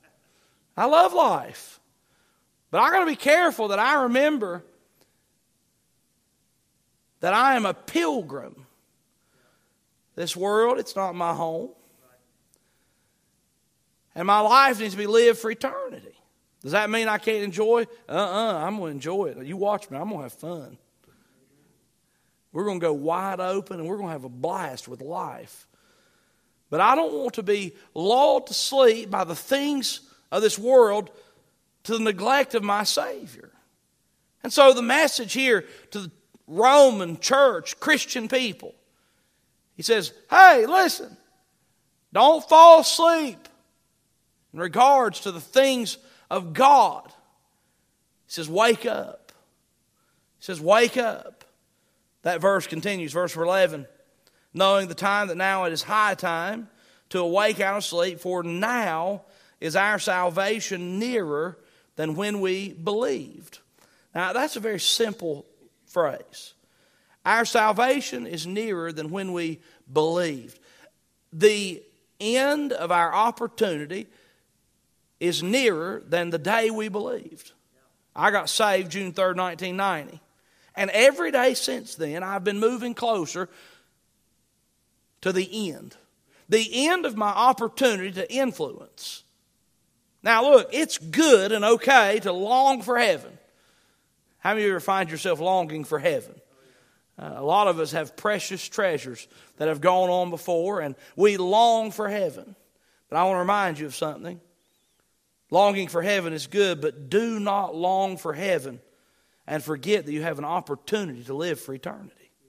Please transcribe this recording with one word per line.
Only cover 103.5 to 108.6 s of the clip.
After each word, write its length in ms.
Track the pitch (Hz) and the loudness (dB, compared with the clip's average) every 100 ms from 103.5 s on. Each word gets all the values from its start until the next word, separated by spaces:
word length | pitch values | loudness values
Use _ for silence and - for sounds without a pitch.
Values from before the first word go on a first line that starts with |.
| 208 190 147 | 0 -2 -6
you 60 | 151 | -10
of 100 | 123 | -8
something. 460 | 156 - 170 175 _ _ _ _ _ _ _ _ _ _ - | -8 -8 -14 -18 _ _ _ _ _ _ _ _ _ _ -2
Longing 360 | 170 202 196 180 | 2 2 2 -4
for 140 | 170 | -4
heaven 320 | 185 202 165 | -2 -2 -4
is 140 | 156 135 | -8 -6
good, 340 | 202 196 160 | 0 0 0
but 280 | 151 143 135 | -6 -8 -2
do 300 | 202 233 220 | -2 -2 -4
not 360 | 202 202 185 160 | -2 -2 -4 -4
long 420 | 180 190 190 185 | -2 0 -2 -4
for 160 | 165 | -8
heaven 480 | 147 196 165 | -6 -2 -2